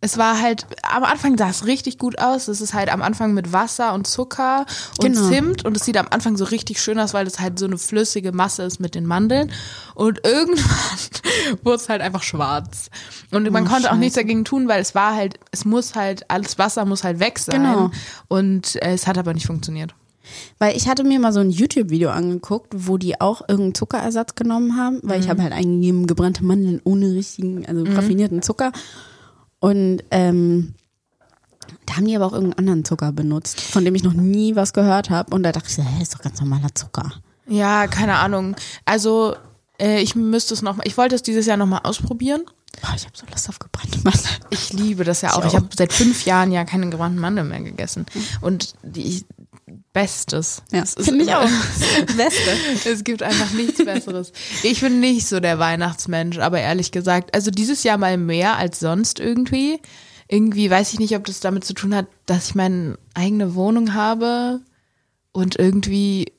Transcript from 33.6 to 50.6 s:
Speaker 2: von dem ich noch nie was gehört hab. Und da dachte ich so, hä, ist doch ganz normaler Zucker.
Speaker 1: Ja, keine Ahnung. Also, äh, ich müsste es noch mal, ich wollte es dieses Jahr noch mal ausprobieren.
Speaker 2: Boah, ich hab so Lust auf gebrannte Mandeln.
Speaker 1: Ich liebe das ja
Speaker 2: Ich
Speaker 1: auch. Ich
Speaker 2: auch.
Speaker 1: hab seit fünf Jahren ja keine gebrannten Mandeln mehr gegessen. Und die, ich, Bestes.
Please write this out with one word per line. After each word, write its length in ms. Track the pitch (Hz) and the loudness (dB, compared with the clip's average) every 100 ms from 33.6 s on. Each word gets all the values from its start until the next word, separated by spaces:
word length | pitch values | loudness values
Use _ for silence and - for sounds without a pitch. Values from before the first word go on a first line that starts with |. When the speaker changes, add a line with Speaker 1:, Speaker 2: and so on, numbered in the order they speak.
Speaker 2:
von 240 | - - 180 | -2 2 2
dem 100 | 190 | 2
ich 80 | |
noch 100 | 185 | 2
nie 420 | 170 185 202 214 220 | 2 4 4 2 2
was 180 | - | 0
gehört 360 | - 202 196 202 | 2 4 4 2
hab. 240 | 175 - | -2 0
Und 100 | 190 | 0
da 80 | 180 | 0
dachte 160 | 165 - | -2 -4
ich 60 | - | -4
so, 60 | |
hä, 180 | 139 139 | -2 -2
ist 120 | 170 | -4
doch 80 | - | -6
ganz 180 | 139 - | -10 -4
normaler 340 | 139 139 143 - | -2 0 -2 -4
Zucker. 360 | - - 139 - - _ - | -8 -8 -8 -10 -20 _ -4
Speaker 1:
Ja, 400 | 208 202 208 202 | 0 2 2 0
keine 280 | 196 214 190 | 0 2 2
Ahnung. 380 | 185 202 190 196 - - - | 2 0 -2 -6 -10 -8 -2
Also, 500 | 214 214 220 220 - - - _ _ | 0 2 2 2 -2 -12 -20 _ _
äh, 220 | 202 214 | 2 2
ich 140 | 208 233 | 2 0
müsste 380 | 226 226 - | 2 2 0
es 80 | 220 | -4
noch 160 | 208 196 | -4 -4
mal, 60 | 208 | -4
ich 120 | 202 | 2
wollte 180 | 247 247 | 2 2
es 80 | |
dieses 220 | 240 220 220 | 0 0 2
Jahr 120 | 208 | 2
noch 80 | 196 | 2
mal 140 | 185 | 2
ausprobieren. 640 | - 220 - 233 254 294 339 _ _ - | -2 -4 -4 -2 -2 -2 -4 _ _ -12
Speaker 2:
Boah, 120 | - - | -6 -6
ich 100 | - | -8
hab 120 | - | -18
so 80 | - | -14
Lust 200 | - - | -8 -8
auf 100 | - | -10
gebrannte 400 | - - - - | -12 -10 -6 0
Mandeln. 220 | - - - - - | 2 2 0 -8 -6
Speaker 1:
Ich 200 | 196 - | -6 -4
liebe 300 | 190 214 196 | -2 0 0
das 180 | 170 175 | 0 0
ja 80 | - | 2
Speaker 2:
Ich 60 | - | 2
Speaker 1:
auch. 100 | 170 | 2
Ich 60 | |
Speaker 2:
auch. 40 | 180 | 2
Speaker 1:
hab 180 | 185 - | 0 0
seit 160 | 175 | 0
fünf 340 | - 233 240 - | 4 4 2 2
Jahren 260 | 185 185 | 2 4
ja 120 | 180 170 | 0 0
keine 240 | 185 180 | -2 -2
gebrannten 300 | 165 170 180 | -4 -2 -2
Mandeln 300 | 170 208 151 | -2 -2 -2
mehr 120 | - | -6
gegessen. 440 | - - - - - - 214 - | -10 -8 -8 -6 -8 -8 -6 -4
Und 320 | 170 185 - - | -2 -2 -4 -12
die, 180 | 165 170 | -16 -8
ich, 240 | - 180 190 - - - _ 95 _ | -6 -6 -8 -20 -20 -20 _ -20 _
Bestes. 720 | - 196 - - 147 165 - | -2 -2 -4 -6 -4 -4 -8